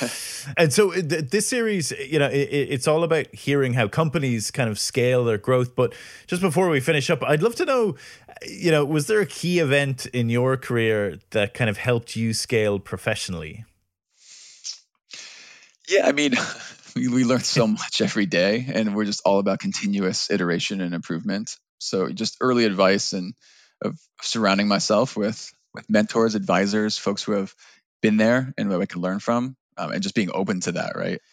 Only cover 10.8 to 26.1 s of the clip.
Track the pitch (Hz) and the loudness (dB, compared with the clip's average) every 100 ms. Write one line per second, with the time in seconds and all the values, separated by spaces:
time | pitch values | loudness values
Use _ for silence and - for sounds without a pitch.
10.8 | 113 107 101 80 - 110 104 - 117 101 | 2 2 0 -4 -4 0 0 0 -2 0
11.8 | 127 120 - 117 113 110 - 113 107 101 | 0 0 -2 -4 -2 -2 0 0 2 0
12.8 | - 95 - 107 - 85 78 73 113 _ | -4 -6 -4 -4 -4 -8 -10 -12 -18 _
13.8 | _ _ _ _ - - - - - - | _ _ _ _ -20 -20 -20 -18 -16 -16
14.8 | _ _ _ - - - - - - _ | _ _ _ -18 -18 -20 -20 -20 -20 _
15.8 | - 190 - 143 147 120 98 - - - | 0 2 4 4 2 0 -2 -8 -16 -18
16.8 | - 127 123 123 120 127 - - 110 107 | -12 -4 0 2 2 2 2 2 2 0
17.8 | - - 98 110 98 85 95 113 127 - | -2 -2 0 0 0 2 2 2 -2 -2
18.8 | 107 101 104 104 - 98 98 95 98 - | 0 0 -2 -2 2 2 2 -2 -4 -4
19.8 | 101 101 92 110 - 101 87 87 - 98 | -2 0 0 -2 -2 0 0 0 -2 -4
20.8 | 87 85 - 85 104 101 113 - _ _ | -4 -6 -6 -6 -4 -6 -8 -14 _ _
21.8 | - 95 90 95 110 - 127 123 113 95 | -4 -2 -2 -2 -6 -2 2 4 2 4
22.8 | 95 101 - 98 90 - _ _ _ _ | 2 2 0 -6 -8 -12 _ _ _ _
23.8 | 107 - _ - - 117 104 98 101 95 | -8 -8 _ -12 -6 0 2 2 2 2
24.8 | - 107 131 - 104 113 - - _ - | 2 2 2 0 -4 -4 -12 -20 _ -16
25.8 | - 107 107 | 0 2 2